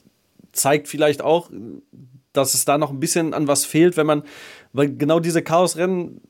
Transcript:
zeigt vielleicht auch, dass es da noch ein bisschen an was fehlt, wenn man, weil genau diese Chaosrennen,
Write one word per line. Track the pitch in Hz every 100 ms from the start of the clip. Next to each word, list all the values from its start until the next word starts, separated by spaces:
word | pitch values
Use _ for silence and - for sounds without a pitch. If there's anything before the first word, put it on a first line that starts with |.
| _ _ _ _ _
zeigt | - 139 151 143
vielleicht | 147 151 143
auch, | 147 165 170 92 113 71 _ - 135 135 _
dass | 139 131 -
es | -
da | 147
noch | 143
ein | 135
bisschen | 165 175 160 -
an | 143
was | 135
fehlt, | - 156 180 165
wenn | 151
man, | 147 - - - - _
weil | 127 143 120
genau | 147 170
diese | 165 170
Chaosrennen, | - 165 180 156 180 180 170 -